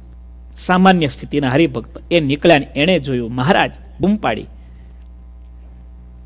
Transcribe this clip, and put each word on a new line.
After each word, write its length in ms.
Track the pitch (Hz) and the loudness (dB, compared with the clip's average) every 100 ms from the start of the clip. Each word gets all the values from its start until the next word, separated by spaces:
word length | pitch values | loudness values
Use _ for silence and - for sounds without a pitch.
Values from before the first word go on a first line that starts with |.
| - - - - - - | -20 -20 -20 -20 -20 -14
સામાન્ય 500 | - 185 185 185 147 | -2 4 4 4 0
સ્થિતિના 440 | - - 143 135 | -4 -6 -4 -2
હરિભક્ત, 500 | 131 165 123 113 - - | 0 0 -2 -12 -18 -2
એ 80 | 170 | -2
નીકળ્યા 400 | 143 143 175 151 | 0 0 4 4
ને 80 | 139 135 | 2 -2
એણે 240 | 156 180 | 0 0
જોયું, 320 | 135 123 113 | -2 -6 -6
મહારાજ 400 | 123 127 202 147 - - - | -4 0 2 0 -6 -20 -6
બૂમ 140 | 180 214 | -2 -2
પાડી, 300 | 131 107 - - - - - - - - - - - - - - - - - - | -2 -6 -10 -20 -20 -20 -20 -20 -20 -20 -20 -20 -20 -20 -20 -20 -20 -20 -20 -20